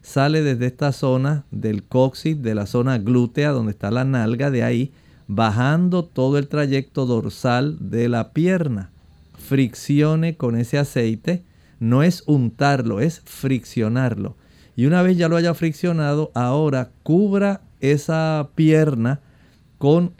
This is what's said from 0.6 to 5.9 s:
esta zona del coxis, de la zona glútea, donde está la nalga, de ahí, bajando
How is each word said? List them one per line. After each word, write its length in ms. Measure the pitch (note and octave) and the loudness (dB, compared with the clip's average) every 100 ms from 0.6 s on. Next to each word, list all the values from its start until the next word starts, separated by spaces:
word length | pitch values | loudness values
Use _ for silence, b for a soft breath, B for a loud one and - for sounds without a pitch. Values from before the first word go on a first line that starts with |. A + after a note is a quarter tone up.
| B2 | -2
esta 260 | - C#3+ | -2 -4
zona 540 | C3 C3+ B2+ C#3 D3+ - | 0 0 0 0 -2 -6
del 320 | G#2 G#2+ G#2 | -6 -4 -4
coxis, 580 | - B2+ C3 - D#3+ D3+ | -2 2 2 0 -4 -2
de 140 | A#2 | -2
la 120 | G#2+ G2 | -2 -2
zona 320 | B2 B2+ B2 | 0 0 0
glútea, 520 | G2+ B2 A#2+ - D3 | 2 2 2 0 0
donde 220 | C3+ A2 | 0 -4
está 180 | G2+ G2+ | -4 -4
la 140 | A#2+ | -2
nalga, 460 | C3 C3 A2 A#2+ C#3+ | 0 0 -2 -2 -2
de 120 | B2+ | 0
ahí, 300 | A#2 A#2+ C#3 b b b - | 0 -2 -4 b b b -6
bajando 800 | G#2 A2+ G#2+ B2+ D#3+ F3+ | -2 0 0 0 2 2